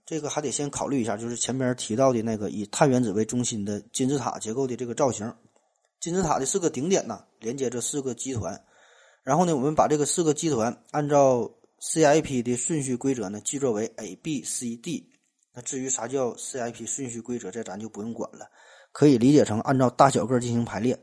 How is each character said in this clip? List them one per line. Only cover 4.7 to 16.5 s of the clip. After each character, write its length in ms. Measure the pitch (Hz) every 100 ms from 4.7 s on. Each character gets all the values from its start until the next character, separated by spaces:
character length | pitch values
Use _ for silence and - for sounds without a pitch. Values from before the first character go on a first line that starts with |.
| 120
这 100 | 120
个 80 |
造 180 | 113 139
型。 220 | 107 110 - _ _ _ _ _ _
金 140 | 170
字 80 | 180
塔 160 | 165 -
的 80 | 135
四 140 | 202
个 100 | 165
顶 200 | 123 160
点 180 | 185 110
呢， 160 | 98 _ _
连 180 | 110 135
接 120 | 123
着 100 | 120
四 220 | - 147
个 120 | 131
基 200 | 120 131
团。 280 | 120 92 101 _ _ _ _ _ _
然 140 | 131 151
后 80 | 180
呢， 100 | 147
我 60 |
们 140 | 139 156
把 120 | 113
这 100 | 147
个 80 | 143
四 180 | -
个 100 | 160
基 160 | 143 160
团 260 | 127 113 - _
按 180 | 151 147
照 440 | 147 135 123 107 _ _ _
C 240 | - 160
I 180 | 147 156
P 200 | 139 127
的 140 | 120 120
顺 260 | - 156
序 140 | 135 120
规 180 | 135
则 160 | 127 95
呢， 100 | 104
记 180 | - 143
作 120 | 135
为 200 | 104 110 -
A 180 | 104 92
B 280 | 165 139
C 320 | - - 120 117
D。 320 | - 139 - _ _ _ _
那 80 | 123
至 160 | 117 135
于 80 | 131
啥 200 | 123 117
叫 280 | 139 123 -
C 220 | -